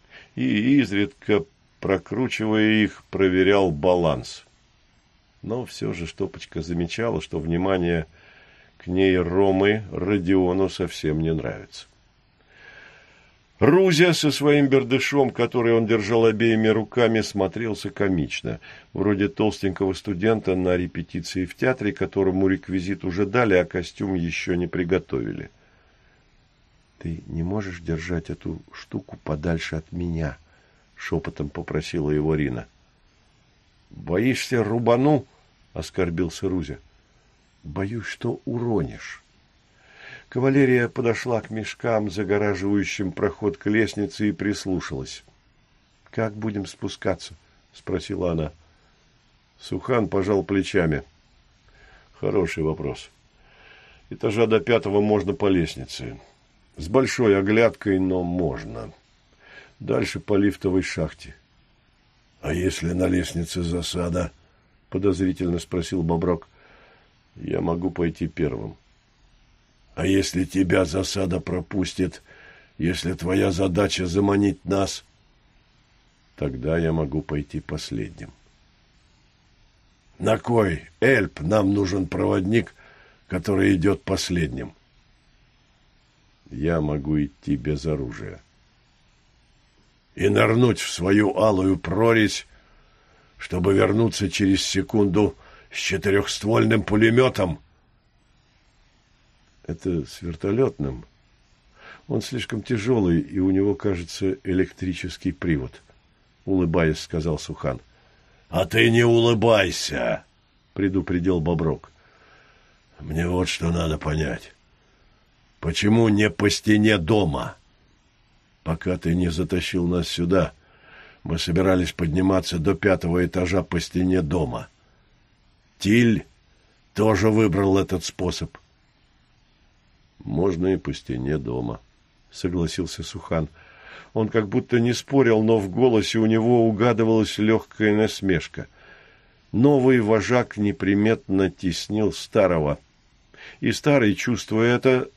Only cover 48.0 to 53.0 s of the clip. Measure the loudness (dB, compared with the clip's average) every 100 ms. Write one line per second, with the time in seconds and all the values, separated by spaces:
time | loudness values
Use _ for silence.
48 | -6 -4 -2 -2 -4 -10 _ _ _ _
49 | _ _ _ _ _ _ -10 -8 -2 0
50 | 0 0 0 0 0 -2 0 0 2 0
51 | -6 _ _ _ _ _ _ _ -20 -20
52 | _ -8 -2 0 -2 -2 -4 -2 -6 -8